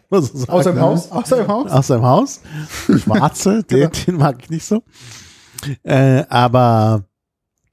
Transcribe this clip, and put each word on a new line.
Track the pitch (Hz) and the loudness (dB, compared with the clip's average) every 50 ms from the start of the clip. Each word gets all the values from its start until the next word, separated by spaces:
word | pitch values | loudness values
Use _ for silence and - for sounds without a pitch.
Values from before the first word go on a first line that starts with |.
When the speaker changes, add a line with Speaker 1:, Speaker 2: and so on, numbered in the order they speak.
| _ - | _ -2
Speaker 1:
muss | 196 196 147 113 | 0 0 0 0
so | - 139 | -4 -6
sagen, | 127 - 170 | -6 -2 0
Speaker 2:
Außer | 180 - 185 | 0 2 2
im | 170 | 2
Speaker 1:
ne? | 120 165 | 2 2
Speaker 2:
Haus, | 165 160 170 - - | 2 2 0 -4 -6
außer | - - - - 262 247 | -8 -6 -2 0 0 0
im | 202 - | 0 0
Haus. | 202 233 285 - | -2 -4 -2 -2
Speaker 1:
Außer | - 131 135 - 135 | 0 0 0 2 0
im | 113 120 | 2 2
Haus. | 123 131 185 269 277 - - - - 151 151 151 151 - - - - | 4 4 2 2 0 -4 -12 -18 -16 -14 -14 -12 -12 -14 -8 -2 0
Speaker 2:
<laughs> | 196 151 - | 0 2 2
Speaker 1:
Schwarze, | - 214 208 143 151 - - - 196 202 226 - | 0 0 2 2 0 -2 -2 -2 0 0 0 -2
Speaker 2:
Genau. | - 123 131 147 160 | 0 0 2 2 0
Speaker 1:
den, | - - - | -2 -4 -6
den | - 180 160 | -4 -2 0
mag | 143 147 131 123 | 0 0 -2 -4
ich | - - | -10 -10
nicht | 160 165 - | -10 -8 -6
so. | - 208 226 - _ _ - - - - - - - - _ _ _ _ - - 143 131 - - | -4 -4 -4 -4 _ _ -20 -20 -20 -20 -20 -20 -20 -20 _ _ _ _ -14 -10 -10 -10 -8 -4
Äh, | - 147 135 135 135 131 127 - - | -2 2 2 4 4 4 2 0 0
aber | 127 120 123 123 117 127 127 120 113 110 107 110 110 104 98 _ _ _ _ _ _ _ _ _ _ _ _ _ | 0 0 2 2 2 2 2 4 2 2 2 2 0 -2 -4 _ _ _ _ _ _ _ _ _ _ _ _ _